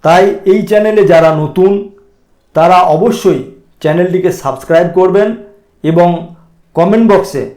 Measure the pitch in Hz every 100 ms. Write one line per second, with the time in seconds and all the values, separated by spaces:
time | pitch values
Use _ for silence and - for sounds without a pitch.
0 | 156 175 196 - 196 208 175 208 214 214
1 | 190 165 160 156 151 185 190 202 - _
2 | _ _ _ _ _ 156 170 180 180 156
3 | 226 - 190 139 - - _ _ 151 165
4 | 180 185 180 170 139 131 - 165 170 185
5 | 185 196 220 226 - _ _ _ 156 165
6 | 175 170 175 - _ _ _ 160 180 220
7 | 226 190 - 139 113